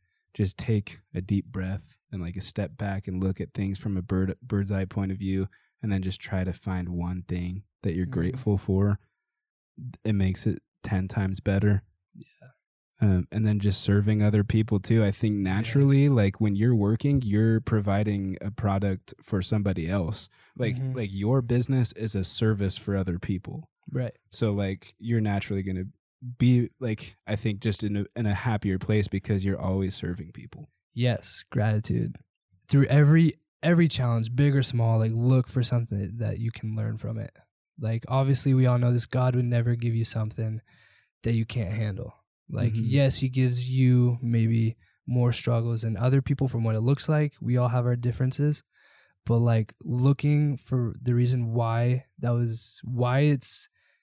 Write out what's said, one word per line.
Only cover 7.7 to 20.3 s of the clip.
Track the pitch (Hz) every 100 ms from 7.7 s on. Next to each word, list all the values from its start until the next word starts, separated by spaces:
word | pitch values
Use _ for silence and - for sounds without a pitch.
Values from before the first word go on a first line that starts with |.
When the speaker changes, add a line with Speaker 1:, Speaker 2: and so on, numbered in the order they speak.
| _
Speaker 1:
that | 98 85
you're | 90
Speaker 2:
Mm-hmm. |
Speaker 1:
grateful | 90 87 117 - 98
for, | - 95 101 98 - _ _ _ _ _ _ - 127 -
it | 107
makes | 104 95 90 110
it | - - _
ten | - 92 95
times | - 95 95
better. | - 98 104 101 - _ _
Speaker 2:
Yeah. | - - _ 127 _ _ _ _ _
Speaker 1:
Um, | 104 92 -
and | 107 107
then | 104
just | 101 95
serving | - 101 104 107
other | 104 104
people | 101 107 110 104
too. | - 113
I | 104
think | 98 113 104
naturally, | 95 95 110 139 139 139
Speaker 2:
Yes. | 143
Speaker 1:
like, | 123 98 -
when | 107 98
you're | 117 117
working, | 101 113 143 139
you're | 113 104 113 113
providing | - 110 101 98 107 101 95 92
a | 101
product | - 104 98 101 95 - -
for | - 101
somebody | 92 107 98 90 80
else. | 98 82 107 -